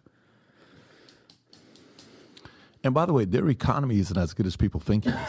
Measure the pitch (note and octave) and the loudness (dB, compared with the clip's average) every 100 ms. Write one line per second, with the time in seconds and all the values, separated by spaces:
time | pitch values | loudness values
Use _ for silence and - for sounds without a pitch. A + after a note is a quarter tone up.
0 | _ _ _ _ _ _ - - - - | _ _ _ _ _ _ -20 -20 -20 -20
1 | - _ _ _ _ - - - - - | -20 _ _ _ _ -20 -20 -20 -20 -20
2 | - - - - - - - _ C3 C3 | -20 -20 -20 -20 -20 -20 -20 _ 0 0
3 | F3 D3 G2+ G#2 E3 C3+ - - C#3 G#2+ | 2 2 2 2 0 0 0 0 0 0
4 | E2+ F2 E2+ - F#2+ F2 G#2+ - - G#2+ | 2 0 -2 -2 -4 0 -2 -2 0 0
5 | A2+ - | 0 -4